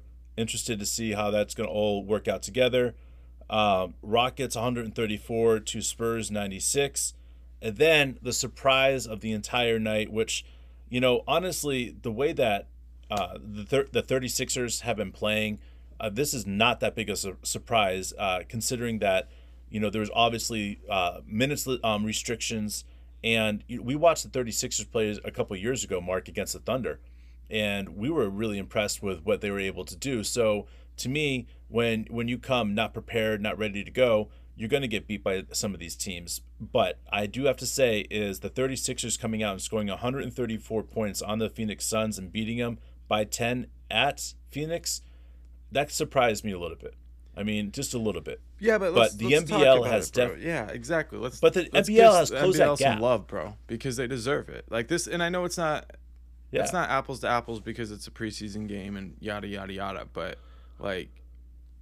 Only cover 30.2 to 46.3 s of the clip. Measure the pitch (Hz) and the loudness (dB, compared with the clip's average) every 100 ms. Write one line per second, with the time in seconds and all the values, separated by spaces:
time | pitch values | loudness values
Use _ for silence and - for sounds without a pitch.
30.2 | 101 120 110 104 - - - - 120 147 | -2 2 2 2 -2 -14 -18 -8 -4 -2
31.2 | 147 127 113 - - 113 117 110 110 117 | 0 -2 -6 -14 -4 0 2 0 -2 -4
32.2 | 117 123 - 127 107 104 107 - - 113 | -2 -4 0 0 2 0 0 -4 -4 0
33.2 | 110 107 104 92 107 101 95 123 123 107 | 2 0 -2 -2 -4 -4 -4 2 6 6
34.2 | 107 - - - 110 139 131 107 80 101 | 2 -8 -20 -10 -2 0 0 -4 -4 -4
35.2 | 101 95 - - 104 90 85 - 101 87 | -2 -2 -4 -6 -4 -6 -10 -10 -8 -8
36.2 | 85 - - - 107 120 92 - - 104 | -8 -10 -12 -16 -2 2 2 -2 -6 -4
37.2 | 104 113 135 123 127 - 127 107 - 104 | -2 0 0 0 -2 2 4 2 0 -2
38.2 | 101 92 98 - 135 123 - 123 117 - | -2 -4 -6 -2 -2 -2 -4 -4 -4 -4
39.2 | 113 110 107 95 - 110 104 92 120 135 | -2 -2 -2 -4 -4 -2 -2 -2 -4 -4
40.2 | 123 120 117 110 - 110 92 117 107 92 | -4 -4 -4 -4 -4 -4 -2 -2 -2 -4
41.2 | 101 110 107 - 107 95 - 110 110 98 | -4 -2 -2 -2 -4 -4 -2 0 0 -4
42.2 | 92 107 113 117 117 113 - - - 107 | -6 -4 -4 -2 -4 -6 -12 -14 0 0
43.2 | 107 - 117 127 - - - 107 139 - | 0 -2 -2 -2 -4 -12 -4 0 0 0
44.2 | - - - 139 156 165 - - - - | -8 -12 -12 -6 -4 -4 -4 -8 -10 -20
45.2 | - - - - - 135 147 - 147 139 | -20 -20 -20 -20 -4 -2 0 -2 0 4
46.2 | 123 | 4